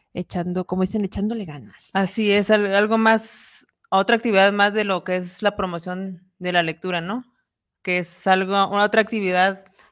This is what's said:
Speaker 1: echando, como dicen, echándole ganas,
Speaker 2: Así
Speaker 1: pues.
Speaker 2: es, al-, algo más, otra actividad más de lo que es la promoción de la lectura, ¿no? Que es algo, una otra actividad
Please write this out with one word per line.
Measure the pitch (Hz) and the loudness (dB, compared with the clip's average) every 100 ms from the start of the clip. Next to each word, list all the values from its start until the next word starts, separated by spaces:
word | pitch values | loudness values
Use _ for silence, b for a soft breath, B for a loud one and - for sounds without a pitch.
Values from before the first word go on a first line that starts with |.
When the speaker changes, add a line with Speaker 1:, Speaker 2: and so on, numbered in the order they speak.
| b | b
Speaker 1:
echando, | - 175 180 175 180 180 | -10 -6 -4 -4 -4 -2
como | 185 | -2
dicen, | 185 220 | 0 -2
echándole | 196 - 208 233 | -4 -4 -4 -4
ganas, | 180 147 107 - - | -8 -12 -16 -20 -6
Speaker 2:
Así | 196 185 - 208 | -2 0 0 2
Speaker 1:
pues. | 202 | 2
Speaker 2:
es, | 202 | 4
al-, | 214 202 | 2 2
algo | 196 208 226 | 2 2 4
más, | 220 220 220 - - - - _ _ | 4 2 0 -12 -12 -14 -16 _ _
otra | 190 196 226 | 0 2 2
actividad | 233 196 196 | 4 4 6
más | 202 202 | 4 2
de | 214 | 2
lo | 208 180 | 0 -2
que | 185 185 | -2 -4
es | 180 - | -4 -2
la | 208 | -2
promoción | 208 185 170 180 180 190 175 _ - | 0 -4 -4 -8 -8 -8 -12 _ -8
de | 180 | -2
la | 180 | 0
lectura, | 165 160 185 175 | 0 -2 -4 -4
¿no? | 170 233 - _ _ _ _ _ | -4 -6 -10 _ _ _ _ _
Que | - 180 | -4 -2
es | 170 - 190 | -4 -4 0
algo, | 190 190 196 196 | 2 2 0 2
una | 202 | 2
otra | 208 220 | 2 2
actividad | 208 220 190 180 190 190 b b b | 0 -2 0 2 2 -2 b b b